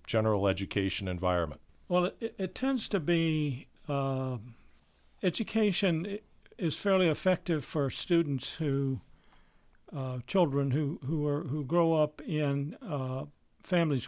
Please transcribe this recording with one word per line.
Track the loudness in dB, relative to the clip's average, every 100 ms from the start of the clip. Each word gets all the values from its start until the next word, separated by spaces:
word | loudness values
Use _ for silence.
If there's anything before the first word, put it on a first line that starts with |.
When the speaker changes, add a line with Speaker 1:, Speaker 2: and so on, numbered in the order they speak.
| -2
Speaker 1:
general | 2 2 4 2
education | 2 -2 0 0 -2 -4
environment? | -2 2 2 0 -4 -18 -20 -2
Speaker 2:
Well, | 0 0 -4
it, | -10 -6
it | -8 -2
tends | -2 -2 -2
to | -2
be, | 2 2 2 0 -2 -4 -10 _ -4
uh, | -2 0 -2 -4 -6 -10 -20 -20 -20 _ _ _ _
education | -2 0 -2 2 2 2 2 2 -2
i-, | -8 -10 -20 -20 -4
is | -2 0
fairly | 2 4 4
effective | 2 2 2 0 -2 0
for | 0 0
students | -2 2 2 2 -2 -4 -4
who, | 0 2 0 -2 -8 -20 _ -20 -20 _ _ _ -12 -8
uh, | -6 -6 -2
children | 2 4 2 2
who, | 0 0 -4 -4
who | -2 0
are, | -2 -2
who | -4
grow | 0 2 4
up | 4 2 -2
in, | -4 0 0 0 -2 -8 -6
uh, | -4 -4 -6 -8 _ _ _
families | -2 0 2 0